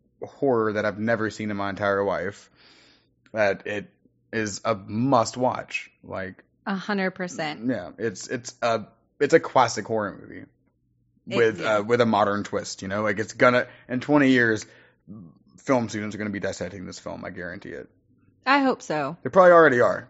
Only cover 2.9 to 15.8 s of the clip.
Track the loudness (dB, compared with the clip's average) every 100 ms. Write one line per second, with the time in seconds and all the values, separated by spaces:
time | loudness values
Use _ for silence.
2.9 | _ _ _ _ 0 0 0 -4 -8 -10
3.9 | _ _ _ _ -6 -6 -4 -4 -4 -4
4.9 | -2 2 2 2 -2 -2 -4 -8 -12 -12
5.9 | _ -14 -10 -10 -14 _ _ -8 -8 -4
6.9 | -4 -4 -4 -10 -8 -8 -6 -4 -4 -6
7.9 | -6 -6 -6 -8 -10 -10 -4 -2 -2 -6
8.9 | _ _ -4 4 4 4 2 2 0 -4
9.9 | -4 -4 -8 -16 -18 -20 _ _ _ _
10.9 | _ _ _ -4 2 2 2 0 0 2
11.9 | 2 4 4 2 0 -4 -6 -6 -10 -8
12.9 | -4 -2 -2 -4 4 4 4 0 -10 -8
13.9 | -6 2 4 6 4 4 0 -6 -20 _
14.9 | _ -20 -20 -20 _ _ _ 0 0